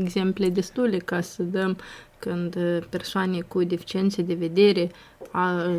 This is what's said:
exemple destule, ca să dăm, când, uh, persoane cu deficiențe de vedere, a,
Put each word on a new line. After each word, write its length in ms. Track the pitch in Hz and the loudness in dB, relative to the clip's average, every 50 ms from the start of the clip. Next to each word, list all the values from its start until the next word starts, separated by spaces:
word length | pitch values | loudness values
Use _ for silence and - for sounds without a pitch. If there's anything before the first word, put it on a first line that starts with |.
exemple 480 | 185 180 - 196 185 190 190 - 196 185 | 0 0 0 0 0 0 2 2 0 2
destule, 480 | 180 202 185 - - - 247 233 190 180 | 2 0 -2 -2 -2 0 0 2 2 0
ca 240 | 175 - 180 175 | -2 -2 -2 -2
să 220 | 170 - - - 180 175 | -2 -4 -4 -4 -4 -2
dăm, 260 | 185 190 190 190 190 190 - - - - - - - - | 0 0 0 0 -2 -4 -8 -14 -18 -20 -20 -20 -20 -10
când, 380 | - - 175 175 175 170 175 180 | -8 -6 -4 -4 -4 -4 -2 -2
uh, 200 | 175 175 175 170 165 - | 0 0 0 -2 -2 -4
persoane 500 | - 170 170 - - 196 185 185 185 175 170 - | -6 -8 -8 -4 -2 -2 0 0 -2 -2 -4 -2
cu 160 | - 185 175 | 0 0 0
deficiențe 580 | 175 175 170 - - - 190 190 196 196 - | 0 0 -4 -4 -6 -2 0 2 2 2 0
de 120 | 175 175 170 170 | -2 -2 -2 -2
vedere, 520 | 175 165 165 185 208 208 190 180 170 175 - - - - - - - - | -2 0 4 6 6 8 6 4 2 -2 -4 -8 -20 -20 -20 -20 -16 -6
a, 200 | - 180 180 180 180 175 170 180 175 | -2 0 0 2 2 0 0 0 0